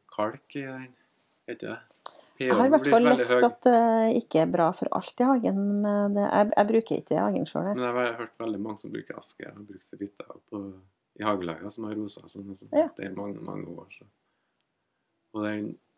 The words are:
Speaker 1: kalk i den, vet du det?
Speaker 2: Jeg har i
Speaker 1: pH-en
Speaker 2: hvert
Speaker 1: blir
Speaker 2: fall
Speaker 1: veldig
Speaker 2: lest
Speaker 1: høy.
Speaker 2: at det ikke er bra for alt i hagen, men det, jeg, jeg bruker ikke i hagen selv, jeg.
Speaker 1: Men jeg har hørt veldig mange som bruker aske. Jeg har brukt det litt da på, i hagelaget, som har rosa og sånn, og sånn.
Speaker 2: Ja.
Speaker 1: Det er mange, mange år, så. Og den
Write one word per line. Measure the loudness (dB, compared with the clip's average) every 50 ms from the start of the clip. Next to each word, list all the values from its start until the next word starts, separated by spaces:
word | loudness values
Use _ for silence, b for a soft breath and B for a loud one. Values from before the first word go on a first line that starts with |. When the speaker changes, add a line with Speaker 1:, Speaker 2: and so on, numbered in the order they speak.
| _ _
Speaker 1:
kalk | -6 -4 -4 -4 -6 -8 _ -14 -12
i | -12 -12
den, | -10 -12 -14 -14 -18 _ _ _ _ _ _ _ _ _ _ _
vet | -14 -14 -12
du | -10
det? | -10 -12 -12 -14 _ _ _ -14 -14 B B B B B B
Speaker 2:
Jeg | 0 2
har | 4
i | 4 6
Speaker 1:
pH-en | 6
Speaker 2:
hvert | 6 4
Speaker 1:
blir | 6 6
Speaker 2:
fall | 6 6 6
Speaker 1:
veldig | 6 6 4
Speaker 2:
lest | 4 4
Speaker 1:
høy. | 4 6 6
Speaker 2:
at | 4 4 4
det | 4 6 6 6 6 4 4 2 2 2 2 0 -2
ikke | 0 2 2
er | 2 2
bra | 2 2 2 2
for | 2 0 -4 -4
alt | -4 -4 -6 -4 -2 0
i | 2
hagen, | 4 4 2 2 0 0 0 0 0 0 0 0
men | 2 2 2 2 0 0
det, | 0 0 2
jeg, | 4 4 4 4 4
jeg | 2 2
bruker | 4 2 0 0 0 -4
ikke | -4 -2 -2 0
i | 0
hagen | 0 0 0 -2 -4
selv, | -4 -4 -4 -4
jeg. | -4 -4
Speaker 1:
Men | -2 -2
jeg | -2 0
har | 0 0 -2 -2
hørt | -6 -10 -12 _ -8
veldig | -6 -6 -6 -6
mange | -6 -8 -10 -10
som | -12 -12
bruker | -12 -12 -12 -12 -14
aske. | -16 -16 -20 -18 -18 -18
Jeg | -18 -18
har | -18
brukt | -20 -20 -20 -20 _ _
det | -14 -12
litt | -12 -12 -12
da | -14 -20 -20 -20 -20 _ _
på, | -12 -12 -10 -12 -14 -18 -20 _ _ _ _ _ _ -8
i | -4
hagelaget, | -4 -4 -4 -4 -6 -8 -10 -12 -14
som | -14 -12 -12
har | -10 -8
rosa | -8 -8 -10 -12 -16 -20
og | -20
sånn, | -18 -16 -16 -16
og | -16
sånn. | -18 -12 -4 0
Speaker 2:
Ja. | 0 0 0 -4
Speaker 1:
Det | -10 -12
er | -10 -10
mange, | -10 -10 -10 -10 -12
mange | -12 -12 -12 -12 -12
år, | -12 -14 -16 -18 -20
så. | -20 -20 -20 _ _ _ _ _ _ _ _ _ _ _ _ _ _ _ _ _ _ _ _ _ _ _ _ _ -10
Og | -8 -6
den | -6 -6 -6 -8 -8 -12 -14 _ _ _